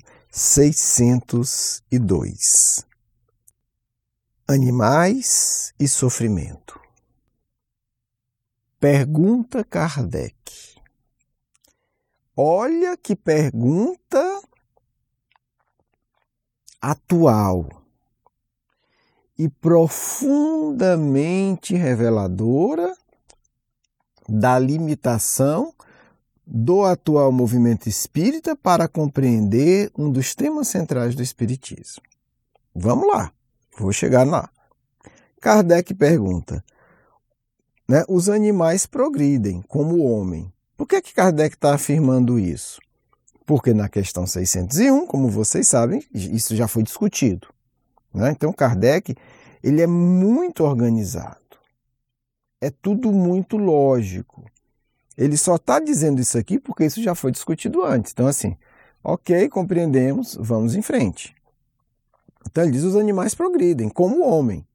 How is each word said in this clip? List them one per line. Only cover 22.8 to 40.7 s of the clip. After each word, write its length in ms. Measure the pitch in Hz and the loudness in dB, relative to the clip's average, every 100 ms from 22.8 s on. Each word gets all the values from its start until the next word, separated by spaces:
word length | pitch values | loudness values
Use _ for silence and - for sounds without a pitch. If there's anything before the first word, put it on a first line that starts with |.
| 349 370 _ _ _ _ _ _ _ _ _ _ _ _ - | -4 -8 _ _ _ _ _ _ _ _ _ _ _ _ -6
da 300 | 110 127 127 | 0 2 2
limitação 1160 | 131 156 160 151 131 113 - - 139 160 320 - _ _ _ _ _ _ - | 2 0 -2 -4 -2 -2 -2 -2 0 -2 -4 -10 _ _ _ _ _ _ -8
do 380 | 113 117 190 | -4 0 2
atual 480 | 196 180 - 147 135 | 2 0 0 2 4
movimento 560 | 127 120 123 120 110 - | 2 2 2 2 2 -2
espírita 680 | - - 147 202 320 330 302 | -6 -6 -2 -2 -2 -4 -4
para 320 | - 170 165 | 0 2 0
compreender 1040 | 165 147 139 131 113 104 113 151 190 202 - | -2 -4 0 0 2 2 2 2 2 0 -4
um 140 | 147 | -2
dos 240 | 131 127 - | -2 -4 -4
temas 320 | 285 302 262 | -4 -4 -4
centrais 480 | 196 160 127 120 131 | -4 -4 -2 -2 -4
do 80 | |
espiritismo. 800 | 135 - 117 135 - - - - - _ _ _ _ _ _ 87 | -6 -4 -4 -4 -10 -18 -18 -20 -20 _ _ _ _ _ _ -4
Vamos 320 | 101 208 392 | -2 0 2
lá, 240 | 403 - - _ _ _ - | 0 -2 -12 _ _ _ -6
vou 140 | 95 | -4
chegar 340 | 101 - 147 135 | -2 2 2 2
lá. 240 | 165 - _ _ _ _ _ - _ _ _ | 0 -6 _ _ _ _ _ -20 _ _ _
Kardec 540 | 220 214 175 170 - | 2 4 4 2 2
pergunta, 720 | 190 147 165 95 90 - - - _ _ _ _ _ _ _ _ _ _ _ - | 2 2 4 0 -4 -6 -10 -12 _ _ _ _ _ _ _ _ _ _ _ 0
né, 160 | 139 170 | 2 2
"Os 220 | 185 185 | 0 2
animais 560 | 214 214 196 165 190 - | 2 2 2 2 0 -2
progridem 760 | 277 285 277 143 139 101 87 98 | -2 -2 0 2 2 0 -4 -4
como 280 | 143 156 170 | -4 0 2
o 80 | |
homem." 480 | 135 110 95 80 92 - _ | 2 0 -2 -6 -10 -18 _